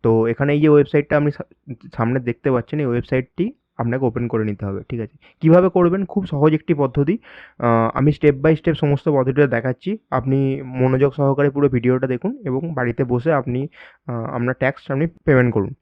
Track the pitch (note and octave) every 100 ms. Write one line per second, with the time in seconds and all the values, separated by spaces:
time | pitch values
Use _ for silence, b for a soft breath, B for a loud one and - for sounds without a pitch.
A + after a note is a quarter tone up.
0 | A#2 A2+ A2+ A#2 C#3+ D3 D3+ D3 C#3+ D3+
1 | D3 D3+ D3 - - _ - A#2 - -
2 | A#2 C3 A#2+ A#2 C#3+ B2 - D3+ C#3 A#2+
3 | - C3 B2 - G3+ - _ - A#2 B2+
4 | B2+ A#2+ A#2+ A2+ G#2+ G2+ G2+ G2 - A#2
5 | A2 _ b b D#3+ F3 F#3 F#3 F3 F#3
6 | F#3+ G3+ F#3 D3 D3+ D#3 - D3+ C3+ C#3+
7 | C#3+ A3+ B B B B A#2+ A2+ A2+ C3
8 | C#3+ C#3+ D3 C3+ D#3 D#3 - D3+ D3 C#3+
9 | - C#3+ B2+ C3+ C#3+ A#2+ B2 - F#3 G#3+
10 | _ C3 B2+ C3+ C3+ C3 C3 B2+ C3 C3
11 | C#3 C3+ C#3 C3+ C#3+ C#3 C#3+ B2+ A#2+ B2+
12 | C3 B2+ G3 C#4 F#3 B2+ E3+ C#3 B2 A#2
13 | B2+ B2 D3+ D3 C3 B2 D3 B B B
14 | - A#2+ A2+ C3+ A#2+ B2+ C3 - - C#3
15 | E3 - - C3 B2 G#2+ G2+ C#3